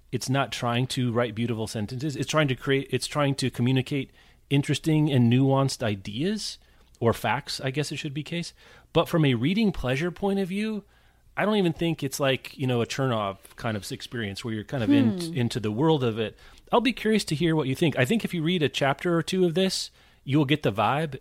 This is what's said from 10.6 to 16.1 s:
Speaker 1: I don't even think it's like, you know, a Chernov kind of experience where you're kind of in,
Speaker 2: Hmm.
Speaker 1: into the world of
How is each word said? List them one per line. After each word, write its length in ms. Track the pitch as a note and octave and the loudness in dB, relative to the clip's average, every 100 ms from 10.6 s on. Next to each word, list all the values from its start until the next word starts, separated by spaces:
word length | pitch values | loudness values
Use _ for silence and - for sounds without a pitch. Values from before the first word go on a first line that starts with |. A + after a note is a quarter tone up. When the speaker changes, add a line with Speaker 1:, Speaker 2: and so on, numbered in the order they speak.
| A3 G#3+ - _ _ _ _ - | -4 -6 -10 _ _ _ _ -4
Speaker 1:
I 80 | |
don't 120 | D3 G#3+ | 0 2
even 180 | F3+ | 2
think 280 | D#3 E3+ D#3+ | 0 -2 -2
it's 160 | C#3 - | -4 -2
like, 380 | C#3 C3 - - | 0 0 -4 -6
you 100 | C3 | -2
know, 140 | B2 | 0
a 60 | A2+ | 0
Chernov 500 | - C3+ A2+ G2+ F#2+ - - | -2 0 0 -2 -6 -14 -8
kind 200 | A#2+ G#2+ | -6 -4
of 140 | F#2 | -6
experience 500 | C3+ - A#2+ G#2 G2 | -12 -10 -8 -6 -6
where 100 | A#2+ | -6
you're 100 | A2 | -8
kind 180 | G#2 C#3+ | -6 -2
of 80 | A2 | 2
in, 300 | C#4+ - - | 4 4 0
Speaker 2:
Hmm. 140 | E3 | -4
Speaker 1:
into 260 | E3 A#2+ B2+ | -2 -2 -2
the 100 | G#2+ | -2
world 320 | G#2+ D#3+ D#3 | 0 2 2
of 160 | B2 | 2